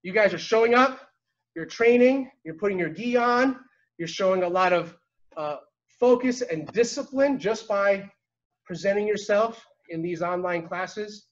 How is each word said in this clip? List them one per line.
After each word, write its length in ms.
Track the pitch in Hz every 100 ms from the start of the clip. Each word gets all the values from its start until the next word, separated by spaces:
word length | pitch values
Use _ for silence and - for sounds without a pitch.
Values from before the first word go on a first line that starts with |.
You 100 | 180
guys 200 | 202 202
are 40 | 175
showing 360 | - 220 233 240
up, 240 | 262 262 - _ _ _ _ 165
you're 100 | 156
training, 640 | - 233 240 247 269 262 _
you're 120 | 160 160
putting 220 | 202 185
your 120 | 170
gi 260 | 156 240 240
on, 420 | 240 240 262 254 - _ _ -
you're 100 | 165
showing 360 | - 190 190
a 40 | 175
lot 240 | 180 185
of, 220 | 175 170 - _ _ _ -
uh, 200 | 151 143 _ _ _ _
focus 420 | 247 247 254 240
and 260 | 247 160 156
discipline 720 | 202 233 - 269 262 285 269
just 280 | 185 220 -
by 420 | 202 202 196 196 _ _ _ _ _ _
presenting 420 | 170 196 202 208
yourself 580 | 202 208 208 226 226 _ _ _
in 120 | 165
these 200 | 170 165
online 460 | 175 180 180 175 165
classes. 600 | 180 185 214 214 208 _